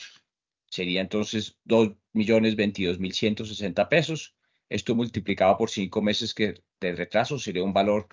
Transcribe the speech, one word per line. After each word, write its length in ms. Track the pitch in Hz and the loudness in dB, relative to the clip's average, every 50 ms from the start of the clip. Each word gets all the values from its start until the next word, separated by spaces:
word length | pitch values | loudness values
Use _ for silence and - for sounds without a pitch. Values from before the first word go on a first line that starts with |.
| - - - - _ _ _ _ _ _ _ _ _ _ | -10 -20 -20 -20 _ _ _ _ _ _ _ _ _ _
Sería 320 | - - 92 90 90 92 95 | -8 -6 -4 -2 -2 -2 -2
entonces 560 | 92 - 104 104 - - 110 107 - - _ _ | -2 -2 -2 -2 -2 -4 -4 -6 -6 -10 _ _
dos 280 | - 113 113 113 107 101 - _ _ - | 2 4 4 4 4 0 -6 _ _ -2
millones 420 | 110 107 98 113 110 110 113 107 | -2 2 4 4 4 4 4 2
veintidós 420 | 104 104 101 101 101 98 87 90 87 | 2 0 0 0 -2 -2 -2 -2 -2
mil 140 | 92 92 92 | -4 -4 -2
ciento 320 | - - 107 107 104 113 | -2 0 0 0 -2 -6
sesenta 460 | 107 107 - 104 95 85 - 101 - | -8 -8 -6 -6 -2 0 0 0 2
pesos. 480 | 143 165 156 160 160 147 - - _ _ _ _ _ _ _ - | 2 2 2 0 -2 -6 -8 -12 _ _ _ _ _ _ _ -8
Esto 240 | - 107 - - 117 | -8 -6 -2 -2 0
multiplicado 640 | 117 120 113 - 110 95 - 98 - 95 92 90 - | 0 -2 -2 -4 -4 -4 -4 0 4 4 4 4 4
por 100 | 113 110 | 2 -2
cinco 320 | - - 95 92 - 107 | -2 -4 -6 -4 -2 0
meses 320 | 104 104 104 - 113 110 - | 0 0 0 0 -2 -4 -4
que, 300 | - 110 104 85 - _ _ _ _ | -2 -2 -2 -2 -6 _ _ _ _
de 120 | - 90 87 | -4 -4 -4
retraso 440 | 82 90 - - 104 120 120 147 131 | -4 -6 -2 0 0 0 0 -2 -6
sería 240 | 113 113 90 90 90 | -6 -4 -4 -2 -2
un 120 | 98 95 | 2 2
valor 340 | 98 98 104 104 104 101 - | 2 4 4 2 0 -2 -6